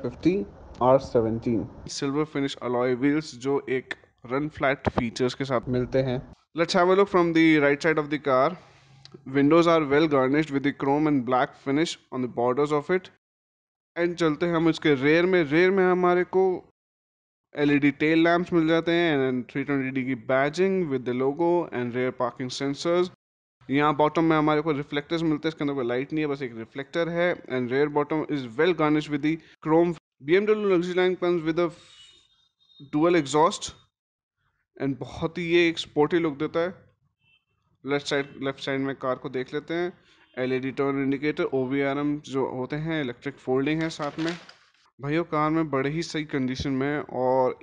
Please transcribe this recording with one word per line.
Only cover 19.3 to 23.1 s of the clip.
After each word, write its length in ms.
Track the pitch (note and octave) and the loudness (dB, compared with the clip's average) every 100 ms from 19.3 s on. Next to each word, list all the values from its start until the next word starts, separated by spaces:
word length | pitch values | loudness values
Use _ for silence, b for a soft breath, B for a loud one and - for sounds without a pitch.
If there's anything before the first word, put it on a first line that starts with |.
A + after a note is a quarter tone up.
and 200 | B2+ A2+ | -2 -6
थ्री 120 | C#3+ | -6
ट्वेंटी 260 | C3+ C#3 C3 C3+ | -4 -2 -2 -4
डी 40 | B2+ | -4
की 100 | B2 A#2+ | -6 0
badging 440 | C3 C#3+ E3 F#3+ F#3+ D#3+ | 0 2 0 0 0 -2
with 160 | C3 B2 | -4 -4
the 80 | B2 | -2
logo 300 | C3 C#3+ E3+ F3 D#3+ B2 | -2 0 0 0 -2 -4
and 200 | B2 B2 | -4 -2
rear 120 | B2+ B2+ | -4 -2
parking 340 | A#2+ - B2+ - | -6 -6 -8 -6
sensors। 500 | C#3 C#3 E3+ F3 F3+ | -6 -4 0 0 0